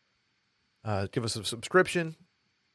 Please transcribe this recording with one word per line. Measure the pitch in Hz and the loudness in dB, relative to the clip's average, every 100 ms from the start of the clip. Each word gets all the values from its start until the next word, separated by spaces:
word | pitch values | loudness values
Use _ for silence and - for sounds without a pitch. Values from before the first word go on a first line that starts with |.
| _ _ _ _ _ _ _ _ | _ _ _ _ _ _ _ _
Uh, | 113 101 98 | -2 -2 0
give | - | -2
us | 117 113 | -2 -4
a | |
subscription. | 95 117 - 185 180 180 165 160 _ _ _ _ _ | -6 -6 2 4 4 2 -4 -8 _ _ _ _ _